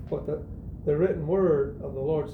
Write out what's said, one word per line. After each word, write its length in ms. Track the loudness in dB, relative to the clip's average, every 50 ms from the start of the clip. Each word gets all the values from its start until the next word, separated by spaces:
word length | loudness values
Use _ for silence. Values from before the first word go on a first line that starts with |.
| -6 -6
what 160 | -6 -4 -2
the, 180 | -4 -4 -4 -6 -8 -10 -10 -10 -10 -10 -4 0
the 120 | 0 4
written 300 | 4 4 2 2 0 0
word 520 | 0 2 4 6 6 4 4 2 0 -4 -8 -10
of 100 | -8 -4
the 60 | -2
Lord 300 | 0 0 0 0 0 -2